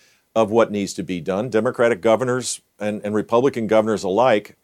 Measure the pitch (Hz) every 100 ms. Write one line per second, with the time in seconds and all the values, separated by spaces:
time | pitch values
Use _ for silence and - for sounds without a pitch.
0 | _ _ _ 113 107 113 110 104 95 -
1 | 90 90 80 95 123 107 123 113 117 104
2 | 113 110 123 123 117 - _ - 104 104
3 | 104 107 98 117 135 120 110 110 110 101
4 | 92 98 127 104 - _